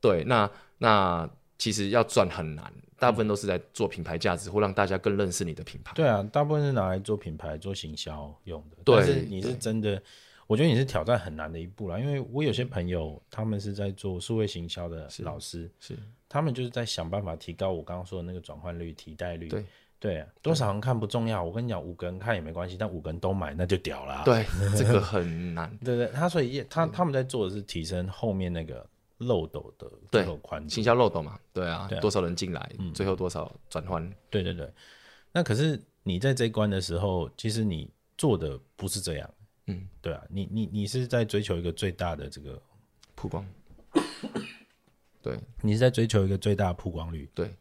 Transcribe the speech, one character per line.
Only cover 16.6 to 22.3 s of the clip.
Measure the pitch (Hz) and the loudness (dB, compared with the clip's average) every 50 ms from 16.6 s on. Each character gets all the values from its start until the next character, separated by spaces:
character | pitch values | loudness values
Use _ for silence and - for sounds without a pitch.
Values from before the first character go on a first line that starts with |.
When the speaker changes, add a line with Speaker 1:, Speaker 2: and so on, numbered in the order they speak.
| 127 | -4
Speaker 2:
是 | 120 | -4
在 | 120 123 120 | -2 -4 -4
想 | 110 - - 82 82 | -2 -4 -4 -4 -2
办 | 90 101 104 | -2 -4 -2
法 | 90 82 | -4 -6
提 | 78 - - 85 | -8 -8 -12 -4
高 | - 98 95 | -2 0 0
我 | 92 82 76 | 0 -2 -4
刚 | - 87 90 | -6 -8 -8
刚 | 90 | -8
说 | 92 - 92 | -8 -8 -8
的 | 87 | -6
那 | 87 90 | -6 -8
个 | 90 | -10
转 | 85 - 76 71 | -10 -12 -14 -10
换 | 73 87 87 85 | -8 -8 -8 -6
率、 | 85 82 78 | -8 -10 -10
提 | - - - 78 | -12 -16 -18 -10
代 | - 87 90 85 82 | -8 -8 -8 -6 -8
率。 | 85 80 | -8 -6
Speaker 1:
对。 | 76 101 104 92 - - _ _ _ _ | -6 -6 -6 -8 -14 -20 _ _ _ _
Speaker 2:
对 | - 107 90 78 | -4 -4 -4 -4
啊， | 76 - _ _ | -6 -10 _ _
多 | _ 151 165 | _ 0 0
少 | 147 131 104 98 | 2 2 0 -2
人 | 104 | -2
看 | 107 127 123 113 | 0 0 0 0
不 | 110 104 | -2 -2
重 | - 120 113 113 | -2 -2 0 0
要， | 110 98 | 0 -2
我 | 87 85 | -2 -2
跟 | 87 113 120 | -4 -4 -2
你 | 120 | -2
讲， | 110 90 | -4 -4
五 | 76 87 87 | -6 -8 -8
个 | - - | -6 -6
人 | 87 90 95 | -6 -6 -6
看 | 98 117 | -2 -2